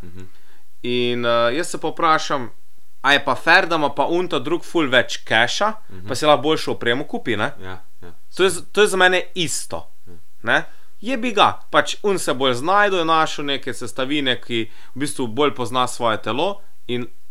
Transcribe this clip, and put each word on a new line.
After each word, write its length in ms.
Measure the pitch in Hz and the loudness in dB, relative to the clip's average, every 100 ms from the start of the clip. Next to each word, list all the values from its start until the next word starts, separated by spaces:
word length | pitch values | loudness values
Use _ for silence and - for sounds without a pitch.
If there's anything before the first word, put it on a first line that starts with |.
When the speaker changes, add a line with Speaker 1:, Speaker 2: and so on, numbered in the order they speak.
Speaker 1:
mhm. 220 | 87 92 92 - - - - - | -6 -8 -6 -6 -6 -6 -6 -6
Speaker 2:
In, 440 | 123 123 120 120 120 | -4 -2 -2 0 0
eh, 280 | 117 117 | 2 2
jaz 140 | 139 175 | 0 -2
se 80 | 156 | -4
pa 100 | 160 | -4
vprašam, 640 | - 165 156 - 151 117 - - - - - | 0 2 2 2 -2 -4 -6 -6 -6 -6 -2
a 120 | 131 | 4
je 80 | 143 | 4
pa 160 | 139 123 | 2 0
fair, 300 | - 180 185 | 4 4 4
da 100 | 165 | 2
ima 140 | 143 | 2
pa 160 | - 135 | 0 0
un 220 | 170 180 | 0 0
ta 120 | 156 | -2
drug 240 | 127 170 | -2 -2
ful 240 | - 170 143 | -2 0 4
več 300 | 123 113 - | 4 2 -2
keša, 540 | - 113 117 - 208 214 - | 2 4 4 2 0 -2 -6
Speaker 1:
Mhm. 200 | 92 95 | -6 -4
Speaker 2:
pa 80 | 127 | 0
si 100 | 151 | 4
lahko 160 | 143 | 4
boljšo 280 | 143 156 - | 4 0 0
opremo 320 | - 117 127 147 | 0 0 0 0
kupi, 320 | 240 - 104 | -4 -2 0
ne? 160 | 120 - | -2 -4
Speaker 1:
Ja, 220 | 92 92 - - | -6 -6 -6 -6
ja. 120 | 90 - - | -6 -6 -6
Speaker 2:
To 120 | - | 0
je 60 | 185 | 2
z-, 140 | 165 - | 0 0
to 160 | - | 2
je 60 | 208 | 4
za 100 | 185 | 6
mene 260 | 185 185 - | 4 4 0
isto, 560 | - 160 - - - - - | -2 -2 -2 -2 -4 -4 -6
Speaker 1:
Ja. 100 | - 87 - - | -6 -6 -6 -4
Speaker 2:
ne. 240 | 113 139 - - - - | 0 2 0 -4 -6 -6
Jebi 340 | 202 262 247 | -4 -2 0
ga, 280 | 202 135 - - | 4 4 4 0
pač 280 | 156 143 - | 2 2 0
un 180 | 208 185 | 0 0
se 160 | - | 0
bolj 200 | 131 135 120 | 0 2 2
znajde, 420 | 151 196 208 185 | 2 2 4 2
je 80 | 160 | 2
našel 400 | 160 156 - 143 | 2 2 0 -2
neke 280 | 139 135 | -2 -2
sestavine, 640 | 101 117 - 131 147 135 120 | -4 -4 -4 -2 0 0 0
ki 260 | - 120 110 - - | 0 -2 -2 -4 -6
v 80 | 127 | -4
bistvu 300 | 143 - 127 | -4 -2 -2
bolj 240 | 110 147 | 0 0
pozna 340 | - 117 127 123 | 0 -2 0 0
svoje 320 | - 120 104 | 0 0 0
telo 440 | - 120 180 202 - - - | 0 -2 -2 -2 -6 -6 -4
in 220 | 123 120 - - | -4 -4 -6 -6